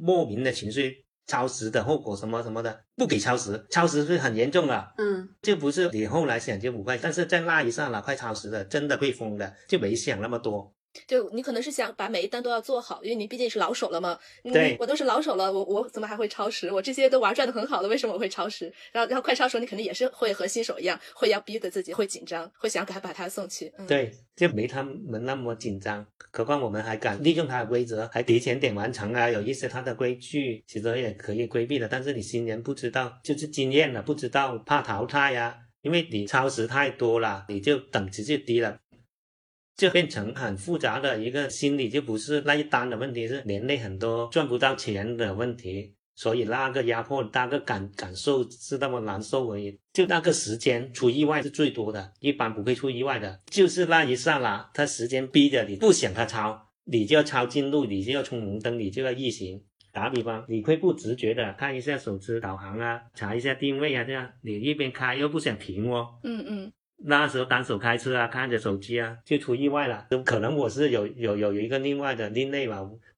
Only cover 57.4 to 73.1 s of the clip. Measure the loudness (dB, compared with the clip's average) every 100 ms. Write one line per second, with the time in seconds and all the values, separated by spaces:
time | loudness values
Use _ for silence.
57.4 | 2 0 2 2 0 -2 -2 -2 -2 -4
58.4 | -4 -4 -2 -2 -2 -2 -2 -2 -4 -4
59.4 | -8 -10 -16 _ _ -4 -2 0 -2 -6
60.4 | -4 -2 2 4 4 2 -2 0 0 0
61.4 | -2 -4 -4 -4 -4 -4 -4 -6 -4 -4
62.4 | -4 -8 -8 -4 -4 -4 -8 -8 -4 -2
63.4 | 0 0 0 0 0 0 -2 -6 -8 -10
64.4 | -8 -2 -2 0 -2 -2 -2 0 0 0
65.4 | -2 -2 -6 -4 0 0 -2 -8 -8 -6
66.4 | -6 -8 -10 -16 _ _ 2 2 2 0
67.4 | 0 0 0 0 0 0 0 0 0 -2
68.4 | -2 0 0 -2 -2 -4 -4 -8 -2 0
69.4 | 2 2 2 2 0 -4 -2 0 2 2
70.4 | 2 0 0 2 2 2 0 -2 -2 2
71.4 | 0 0 0 0 0 0 -2 -2 -2 -2
72.4 | -2 -2 -2 -4 -8 -12 -20